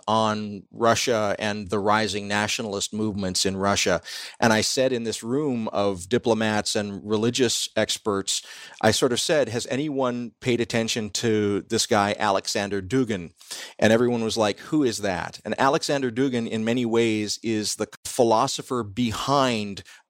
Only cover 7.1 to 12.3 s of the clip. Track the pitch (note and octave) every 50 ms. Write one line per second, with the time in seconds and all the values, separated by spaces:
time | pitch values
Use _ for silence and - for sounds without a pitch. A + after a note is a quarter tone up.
7.1 | A2 G#2+ G#2+ A#2+ B2 A#2+ C3 A2+ - - - - - - A2 - - - - A2+
8.1 | G2+ G2 G2 - - - - - - - - - - - - A2 G#2 - - C3
9.1 | A#2+ A2+ - - F3 D3+ C3 A2 G#2+ A#2+ G#2+ - - B2+ D3+ D#3 C#3+ C3+ C3 B2
10.1 | A#2+ A#2+ A#2+ A#2 - _ - C3 A#2+ - A#2+ - - A#2 A2+ A2+ - B2 G#2+ G#2
11.1 | - - - A#2 A2 G#2+ G#2 G2+ G2+ F#2+ E2+ - A2+ A2 - - A#2 G#2 G2+ G2+
12.1 | G#2 - - G#2